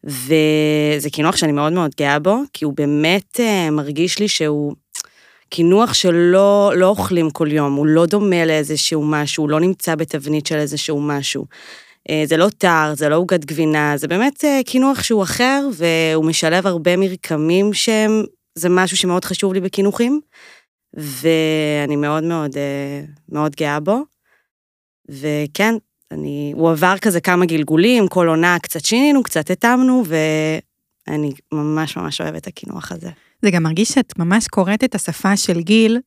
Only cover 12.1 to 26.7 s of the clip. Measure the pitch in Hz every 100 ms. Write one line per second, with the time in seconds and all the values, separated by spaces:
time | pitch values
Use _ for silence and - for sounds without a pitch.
12.1 | 156 151 160 196 - 180 165 151 147 151
13.1 | 156 180 180 147 156 156 151 147 147 147
14.1 | 175 262 277 302 277 254 254 269 262 -
15.1 | 220 185 - 247 277 277 170 170 165 160
16.1 | 160 156 160 160 175 196 170 160 180 190
17.1 | 180 - 156 156 180 202 196 - 170 214
18.1 | 220 208 _ _ - 175 180 185 185 185
19.1 | 180 - 185 196 190 185 - 196 196 240
20.1 | 294 - _ - - _ _ _ - 147
21.1 | 131 160 160 160 156 151 147 147 147 147
22.1 | 156 160 165 151 139 143 139 139 143 147
23.1 | 147 - 147 151 147 151 147 151 226 302
24.1 | _ _ _ _ _ _ _ _ _ -
25.1 | 139 151 147 147 151 214 226 _ _ _
26.1 | 160 147 143 147 143 165